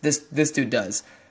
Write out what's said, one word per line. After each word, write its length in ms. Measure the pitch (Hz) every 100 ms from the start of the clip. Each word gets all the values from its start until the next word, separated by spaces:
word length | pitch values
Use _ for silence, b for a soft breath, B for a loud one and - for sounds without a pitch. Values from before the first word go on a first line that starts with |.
this, 180 | 147 147 -
this 180 | 143 151
dude 200 | 151 120
does. 320 | 120 95 - b b b